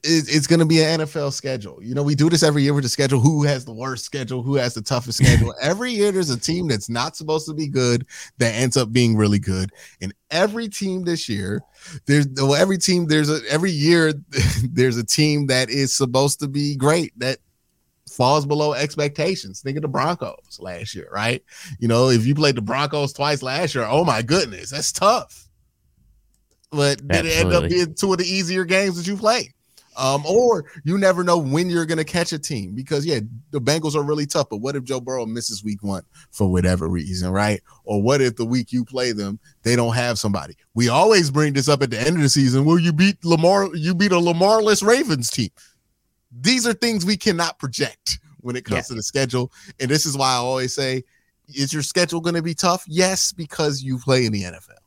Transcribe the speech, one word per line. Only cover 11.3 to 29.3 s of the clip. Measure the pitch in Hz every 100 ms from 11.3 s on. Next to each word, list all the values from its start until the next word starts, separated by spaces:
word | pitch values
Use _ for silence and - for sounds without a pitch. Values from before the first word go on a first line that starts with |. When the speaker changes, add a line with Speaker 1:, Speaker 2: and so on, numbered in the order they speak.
| 101 92 104 - _ - 165 -
Speaker 1:
there's, | 147 139 131
well, | 139
every | 143 190 190
team, | - 180 165
there's | 151 147
a, | 151 110
every | 151 190
year | 156 151 170 156 143 - 139
<laughs> | - - 120
there's | 120 127 117
a |
team | 113 - 151 147 139
that | 127 123
is | 135 135
supposed | - 135 127 135 -
to | 147
be | 143 147
great | 139 139 165 151 113
that | 123 131 _ _ _ _ _ _ -
falls | - 123 151
below | 143 147 151
expectations. | 131 147 156 147 147 160 185 98 95
Think | 135 143
of |
the | 151
Broncos | 131 147 175 107 - _ -
last | 92 87 110
year, | 98 -
right? | 101 110 127 _ - 180 123
You | 117
know, | 117 131
if | 120 117
you |
played | 143 151 120
the |
Broncos | 104 131 143 151 139
twice | - 143 147
last | 131 139 170
year, | 139 110
oh | 139
my | 170 113
goodness, | 117 180 135 90 90
that's | 139 -
tough. | - 190 233 - - _ _ _ _ _ _ _ _ _ _ _ _ _
But | 151 143 131 139
did | 185
it | 165 160
end | 180
up | 175
Speaker 2:
Absolutely. | 160
Speaker 1:
being | 180 170
two | - 196
of | 180
the | 180
easier | 190 175 185
games | 175 190 196 175
that | 170
you | 202
play? | 220